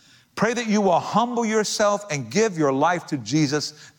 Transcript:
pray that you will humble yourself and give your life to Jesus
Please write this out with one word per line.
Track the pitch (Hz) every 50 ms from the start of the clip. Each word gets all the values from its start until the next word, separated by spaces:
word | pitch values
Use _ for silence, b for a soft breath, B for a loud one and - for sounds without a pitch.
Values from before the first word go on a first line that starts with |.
| b b b b b b _
pray | - 190 220 247
that | 226 240 220
you | 202 214
will | 202 196 170 151
humble | - - - 202 233 240 247 233 233
yourself | 214 220 220 208 208 - - 214 208 208 202 202 -
and | 151 143 127 107
give | 120 196 220 226 180 160
your | 151 139 135
life | 135 147 170 180 170 - -
to | 160 139
Jesus | 113 101 131 156 156 131 143 151 - - - - - - -